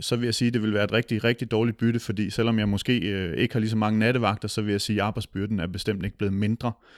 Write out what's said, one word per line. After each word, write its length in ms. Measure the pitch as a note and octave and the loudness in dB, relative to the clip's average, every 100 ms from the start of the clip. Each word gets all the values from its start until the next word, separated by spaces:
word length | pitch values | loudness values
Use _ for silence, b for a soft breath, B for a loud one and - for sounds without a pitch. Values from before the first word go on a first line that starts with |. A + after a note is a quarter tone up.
så 160 | - A#2+ | -2 -2
vil 80 | |
jeg 100 | A#2+ | 0
sige, 120 | A2 A#2+ | 2 2
at 80 | |
det 80 | A#2 | 2
vil 120 | G#2+ | 2
være 100 | G#2 | 2
et 80 | G#2 | 0
rigtig, 320 | A2+ - A2 | -2 -2 0
rigtig 260 | A#2 A#2+ A2+ | 0 0 0
dårligt 260 | A2 A#2 A2 | 0 0 2
bytte, 240 | A#2 A#2 | 2 0
fordi 300 | - G2+ G2+ | -2 -4 -2
selvom 280 | A2 A2+ A2+ | 0 0 2
jeg 100 | G#2 | 2
måske, 300 | G2+ - B2 | 0 0 0
øh, 380 | G#2+ G2 F2+ D#2+ | 0 -2 -2 0
ikke 180 | A#2 | 0
har 60 | A#2 | 0
lige 100 | A2 | 0
så 60 | A2+ | 0
mange 220 | G#2+ G#2+ | 2 4
nattevagter, 500 | A2 B2+ G#2+ G#2 G#2 | 2 4 2 0 -4
så 140 | - | -4
vil 80 | G#2 | -2
jeg 100 | G2+ | -2
sige, 220 | - G#2 | 0 0
at 40 | G2+ | 0
arbejdsbyrden 540 | A2 - F#2+ G#2 G#2 | -2 -6 -6 -2 -2
er 60 | E2+ | -2
bestemt 380 | F#2 - G2+ | -4 -4 -2
ikke 140 | F#2+ - | -4 -2
blevet 160 | G2+ | -2
mindre, 380 | G2 G#2 A#2 B2 - b | 0 0 0 -4 -6 b